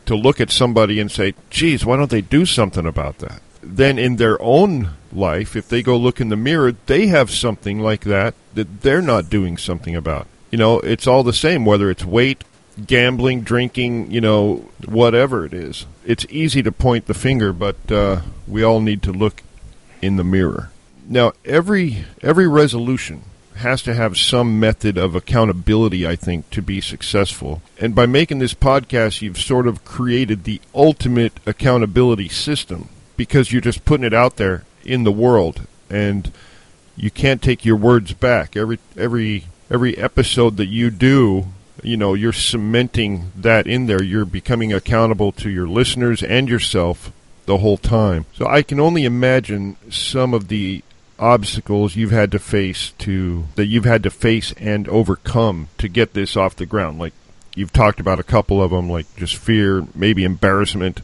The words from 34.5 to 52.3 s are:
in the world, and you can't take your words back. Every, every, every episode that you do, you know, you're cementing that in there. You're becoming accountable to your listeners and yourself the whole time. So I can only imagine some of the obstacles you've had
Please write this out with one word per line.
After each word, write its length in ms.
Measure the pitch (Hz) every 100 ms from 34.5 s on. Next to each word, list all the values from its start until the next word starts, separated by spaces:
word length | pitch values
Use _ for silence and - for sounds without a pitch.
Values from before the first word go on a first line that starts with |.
| 87 - _
in 200 | - 127
the 80 | 110
world, 500 | 104 123 117 82 69 - _ -
and 420 | 101 104 101 - - - - _ _ _
you 160 | - 107
can't 300 | - 135 131
take 240 | 135 120
your 120 | 113 110
words 360 | 117 120 90
back. 420 | - 127 117 78
Every, 240 | 104 110 113 _ -
every, 460 | 117 120 110 101 82 - -
every 260 | 123 123 -
episode 600 | 117 - 123 127 117 104
that 80 | 98
you 240 | 110 120
do, 560 | 98 131 139 113 95 92 - - -
you 140 | 110 113
know, 180 | 101
you're 180 | 98 113
cementing 960 | 110 - 120 104 117 123 - 104 95 87 95
that 300 | 110 110 92
in 200 | 123 123
there. 160 | 95
You're 220 | 95 107
becoming 480 | 95 92 - 117 110
accountable 580 | 98 - 113 113 104 101
to 160 | - 110
your 180 | 92 87
listeners 560 | 101 127 127 120 113
and 260 | - 117 131
yourself 640 | 113 - 101 85 - - - _ -
the 140 | - 98
whole 180 | 104 98
time. 500 | - 113 107 82 78
So 120 | - 120
I 160 | 143
can 180 | 147 143
only 240 | 160 170
imagine 720 | 127 123 127 131 104 104 98 95 -
some 440 | - - 135 127
of 140 | 117 92
the 340 | 107 95 95 - - _ -
obstacles 800 | 113 120 101 - - 104 104 90
you've 140 | 110
had 200 | 113 104